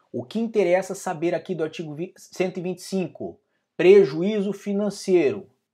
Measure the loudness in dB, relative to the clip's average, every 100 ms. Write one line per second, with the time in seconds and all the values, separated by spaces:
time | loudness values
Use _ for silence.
0 | _ -12 -8 -6 -2 0 2 2 0 -8
1 | -8 -4 -2 -4 -4 -6 -6 -6 -12 -10
2 | -12 -14 -20 -6 -4 -4 -8 -8 -6 -6
3 | -6 -8 -14 -14 _ _ _ 2 8 8
4 | 8 2 -2 -2 -2 -4 -4 -2 -2 -6
5 | 0 2 2 -2 -10 _ _